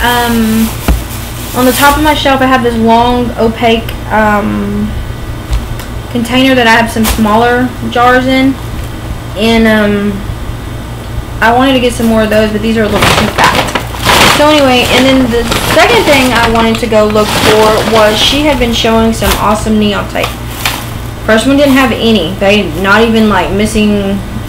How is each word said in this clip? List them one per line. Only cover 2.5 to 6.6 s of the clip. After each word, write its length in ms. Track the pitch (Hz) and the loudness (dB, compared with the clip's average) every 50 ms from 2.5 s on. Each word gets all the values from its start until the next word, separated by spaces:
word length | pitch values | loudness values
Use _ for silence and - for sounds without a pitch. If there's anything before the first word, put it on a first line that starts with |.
| 262 247 233 | 2 2 0
this 120 | 240 233 | 0 0
long, 560 | 226 220 226 226 233 240 247 247 247 240 226 - - | 2 2 4 4 4 2 2 0 0 -2 -2 -2 -2
opaque, 520 | 226 226 214 - 240 226 226 226 - - - - - - | -2 -2 -2 0 0 0 0 0 -2 -6 -8 -10 -8 -4
um, 800 | 208 214 214 214 208 208 214 208 208 208 202 202 208 208 214 214 - - - - - - - - - - - - - - - - - - - - - - - - | -2 0 0 2 0 0 -2 -2 -4 -4 -4 -4 -4 -4 -4 -4 -4 -6 -8 -8 -10 -10 -10 -10 -10 -10 -6 -4 -4 -4 -4 -6 -8 -10 -10 -10 -10 -10 -10 -6
container 420 | - 240 226 - 247 254 262 269 262 | -4 -4 -2 0 0 2 2 2 2
that 120 | 254 | 2